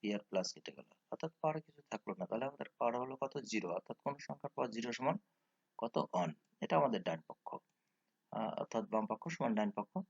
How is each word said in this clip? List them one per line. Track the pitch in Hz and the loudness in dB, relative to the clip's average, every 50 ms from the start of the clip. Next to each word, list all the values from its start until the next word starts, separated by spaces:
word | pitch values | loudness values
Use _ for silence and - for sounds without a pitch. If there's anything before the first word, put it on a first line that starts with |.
| - | 2
পি | 104 104 | 0 0
আর | 101 - _ | 0 -2 _
প্লাস | - 95 92 - - | 0 0 0 0 -2
কেটে | - - - - | -6 -12 -12 -12
গেল, | - - _ - _ _ _ | -14 -18 _ -20 _ _ _
অর্থাৎ | - - - 160 - _ | -8 -4 -4 -6 -6 _
পাওয়ার | - 156 151 156 | 0 0 0 0
কিছু | 160 - - - - _ | -6 -8 -20 -20 -10 _
থাকলো | - 107 _ - 101 - | -6 -6 _ -4 -4 -4
না। | 92 | -4
তাহলে | 92 - 113 127 | -2 -2 -2 -2
আমাদের | 139 139 - - - _ _ | -2 -4 -6 -10 -10 _ _
পাওয়ার | 120 120 117 123 127 | 2 2 2 2 -2
হলো | 131 135 | -2 -2
কত? | 135 - 135 - 143 123 104 | -4 -4 -2 -2 -4 -4 0
জিরো, | 107 107 95 87 85 95 | 0 0 2 2 0 -2
অর্থাৎ | - _ 117 _ _ | -2 _ -14 _ _
কোন | 139 139 143 - | -4 -4 -4 -6
সংখ্যার | - 139 - _ - _ | -8 -8 -6 _ -8 _
পাওয়ার | - 131 123 | 0 -2 0
জিরো | 110 113 113 123 117 | 0 -2 -2 -2 -2
সমান | 113 127 139 170 208 _ _ _ _ _ _ _ _ _ _ _ - | 0 2 2 2 2 _ _ _ _ _ _ _ _ _ _ _ -4
কত? | - 120 _ 160 143 - - | -4 0 _ 0 0 2 2
ওয়ান। | - 175 - - _ _ _ _ _ | 2 2 2 -2 _ _ _ _ _
এটা | - - - 160 | -2 2 4 6
আমাদের | 147 131 113 98 90 | 6 6 4 2 0
ডান | 87 82 82 - | 0 -2 -2 -4
পক্ষ, | _ - _ _ - - - _ _ _ _ _ _ _ _ _ _ _ _ _ _ - | _ -16 _ _ -10 -10 -10 _ _ _ _ _ _ _ _ _ _ _ _ _ _ -2
আহ, | 107 113 110 - - - | -2 0 0 0 -2 -2
অর্থাৎ | - - 113 107 101 104 | 0 0 -2 0 2 2
বাম | 110 107 104 | 2 4 2
পক্ষ | 110 - - 170 | 0 -2 -2 -6
সমান | 165 - 139 123 113 | -2 0 2 2 4
ডান | 104 107 104 101 | 4 4 2 2
পক্ষ | - 104 - _ 185 190 _ | -2 -6 -4 _ -6 -6 _